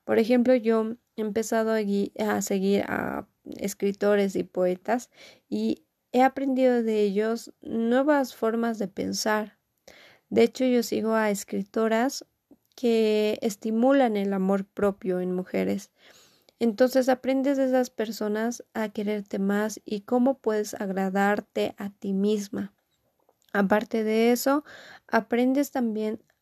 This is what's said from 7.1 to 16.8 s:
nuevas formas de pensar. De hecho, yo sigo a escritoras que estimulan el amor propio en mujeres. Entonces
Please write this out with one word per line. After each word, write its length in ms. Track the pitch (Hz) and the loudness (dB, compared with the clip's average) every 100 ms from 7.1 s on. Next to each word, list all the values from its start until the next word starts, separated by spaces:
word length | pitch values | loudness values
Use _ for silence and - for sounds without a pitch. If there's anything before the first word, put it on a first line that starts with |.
| 196 220 233 - - | 2 0 -2 -8 -18
nuevas 720 | - 220 226 247 269 294 262 - | -8 -4 0 2 4 2 0 -2
formas 440 | 226 226 233 220 | -2 0 -2 -2
de 100 | 202 | -6
pensar. 680 | - 190 196 226 214 214 - _ _ _ - - _ _ | -4 -6 -4 -2 -2 -4 -12 _ _ _ -20 -20 _ _
De 140 | 208 | 2
hecho, 220 | 233 - 254 | 2 2 2
yo 180 | 247 | 2
sigo 300 | 226 220 214 | 0 -2 0
a 160 | 220 214 | 0 0
escritoras 960 | 202 - 202 196 - 220 220 254 - - _ _ - _ - | -2 -4 -6 -4 -2 0 2 0 -4 -12 _ _ -20 _ -4
que 640 | 240 226 220 214 214 214 | 0 2 2 2 0 0
estimulan 760 | 233 196 226 220 247 277 247 208 | -4 -4 -2 2 4 4 4 2
el 160 | 202 | 0
amor 320 | 196 190 196 196 | 0 0 0 -2
propio 560 | - 202 196 185 180 | -2 -2 -2 -4 -4
en 120 | 180 | -2
mujeres. 580 | 180 180 190 190 202 - _ - - _ _ _ _ | -4 -4 -4 -2 -4 -8 _ -20 -20 _ _ _ _
Entonces 480 | 233 208 | -2 2